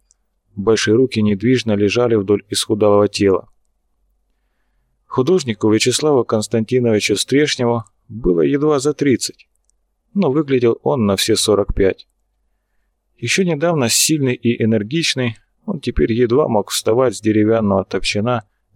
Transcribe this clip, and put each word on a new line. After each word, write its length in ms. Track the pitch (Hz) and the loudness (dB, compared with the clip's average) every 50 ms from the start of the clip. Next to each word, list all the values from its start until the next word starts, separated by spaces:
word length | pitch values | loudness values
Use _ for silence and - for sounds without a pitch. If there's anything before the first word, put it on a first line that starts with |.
| _ _ _ _ _ _ _ _ _ _ - | _ _ _ _ _ _ _ _ _ _ -12
Большие 400 | 104 95 113 110 - - 107 107 | -4 0 0 0 0 2 0 2
руки 260 | 123 131 127 - 113 | 2 2 0 0 -2
недвижно 520 | 107 104 104 95 101 123 131 117 107 113 104 | 0 0 0 0 0 0 0 0 0 -2 0
лежали 420 | 101 104 98 92 120 123 117 113 | 0 0 0 0 0 0 2 0
вдоль 280 | 107 95 101 104 98 - - | 0 2 0 -2 -2 -2 -6
исхудалого 600 | 101 - - - 113 101 107 104 101 101 104 101 | -8 -8 -4 -4 -2 2 2 4 4 4 4 2
тела. 400 | - - 101 98 92 - - _ _ _ _ _ _ _ _ _ _ _ _ _ _ _ _ _ _ _ _ _ _ _ _ _ _ _ _ _ _ _ _ | 0 0 2 2 2 0 -2 _ _ _ _ _ _ _ _ _ _ _ _ _ _ _ _ _ _ _ _ _ _ _ _ _ _ _ _ _ _ _ _
Художнику 640 | - - 135 127 156 185 180 139 120 104 - 110 107 | -8 -4 -2 0 0 0 0 0 -4 -6 -2 0 2
Вячеславу 540 | 107 110 - 127 120 - 147 151 143 123 110 | 2 2 2 0 -2 0 0 2 2 2 0
Константиновичу 920 | - 117 107 104 - - 113 110 - 123 127 120 117 107 104 - - 104 | 0 -2 -4 -2 -2 -4 -4 -2 0 -2 0 0 2 0 0 0 0 -2
Стрешневу 680 | 95 - - 131 143 151 143 - - 123 120 120 117 110 _ _ _ _ | -2 -2 0 0 0 0 0 -2 -2 -2 -2 -2 -2 -6 _ _ _ _
было 340 | - 107 113 123 90 87 82 | -18 -14 -4 -2 0 2 2
едва 380 | 156 139 143 139 147 151 147 135 | 2 2 0 0 0 0 0 0
за 140 | 123 151 139 | 0 -2 -2
тридцать, 560 | - 147 143 120 - - - - _ - _ _ _ _ _ _ _ _ _ _ _ _ _ - | 0 0 0 0 0 -2 -8 -12 _ -20 _ _ _ _ _ _ _ _ _ _ _ _ _ -4
но 180 | 202 185 139 | -2 0 0
выглядел 480 | 131 160 151 139 135 123 120 117 113 - - | 0 -2 0 0 0 2 2 2 0 0 -2
он 220 | 135 147 131 107 | -2 0 0 2
на 120 | 101 98 | 0 0
все 180 | - - - 107 | 0 0 0 0
сорок 380 | - - 107 104 101 101 - - | 0 2 2 2 2 0 -2 0
пять. 340 | - 98 92 - - - _ _ _ _ _ _ _ _ _ _ _ _ _ _ _ _ _ _ _ _ _ _ | 0 0 0 0 -4 -12 _ _ _ _ _ _ _ _ _ _ _ _ _ _ _ _ _ _ _ _ _ _
Еще 260 | - 120 120 - 190 190 | -10 -6 -4 0 0 0
недавно 460 | 175 160 143 165 175 170 147 120 113 | 0 0 0 0 0 0 0 0 0
сильный 440 | - - - - 160 151 135 127 123 | 0 0 0 0 0 0 0 -2 -2
и 280 | - - 117 117 - 117 | 0 0 -2 0 2 0
энергичный, 720 | 110 113 107 104 110 147 170 156 - - 135 123 117 110 - _ _ _ _ - | 0 2 0 -2 -2 -4 -4 -2 -2 -4 -4 -4 -6 -6 -10 _ _ _ _ -10
он 140 | 214 196 143 | -10 -10 -6
теперь 340 | - 127 - - - 120 110 | -6 -4 -2 0 0 0 2
едва 340 | 120 123 107 117 147 156 | 0 0 2 2 0 0
мог 220 | - 117 104 - - | 2 0 -2 -2 -2
вставать 460 | - - - 110 110 127 131 120 95 | -8 -4 -2 0 0 2 2 0 -2
с 40 | - | -2
деревянного 640 | 107 110 104 107 107 107 113 113 107 101 98 95 95 | -2 0 2 2 2 2 2 0 0 0 0 0 -2
топчана, 640 | - - 95 - - - 104 107 123 123 113 - _ _ _ _ _ - | -2 -6 -6 -4 -4 -4 -4 -2 -2 -4 -4 -6 _ _ _ _ _ -16